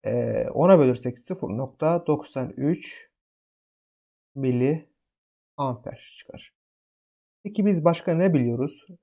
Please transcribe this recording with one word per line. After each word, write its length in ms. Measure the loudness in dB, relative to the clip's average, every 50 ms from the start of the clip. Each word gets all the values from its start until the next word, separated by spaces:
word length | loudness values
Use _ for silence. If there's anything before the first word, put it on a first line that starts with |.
| -4
E, 400 | -2 -2 -2 -2 -2 -2 -2 -4 -4
ona 300 | -2 0 6 6 8 8
bölersek 400 | 6 4 2 0 -4 -8 -8 -8
sıfır 300 | _ _ -10 -8 -8 -8
nokta 580 | -6 -6 -8 -8 -8 _ -2 0 0 -2 0
doksan 440 | -2 -4 -4 -4 -10 _ -8 -8 -8 -8
üç 520 | -4 -2 -2 -2 -2 -6 -18 -20 -20 -20 _ _ _ _ _ _ _ _ _ _ _ _ _ _ _ _ _ _ _ _ _ _ _ _ _ _
miliamper 1800 | -4 -2 0 0 2 2 0 0 -2 -6 _ _ _ _ _ _ _ _ _ _ _ _ _ _ -6 -4 -4 -4 -8 -10 -14 -16 -16 -20 -20 -20 -20
çıkar. 360 | -20 -20 -20 -20 -20 -20 _ _ _ _ _ _ _ _ _ _ _ _ _ _ _ _ _ _
Peki 240 | _ -6 -2 0 2
biz 180 | 2 2 4 2
başka 300 | 2 0 2 -2 -2 0
ne 200 | 2 2 4 4
biliyoruz, 520 | 4 2 2 0 -2 -4 -4 -6 _ _ _ -20 _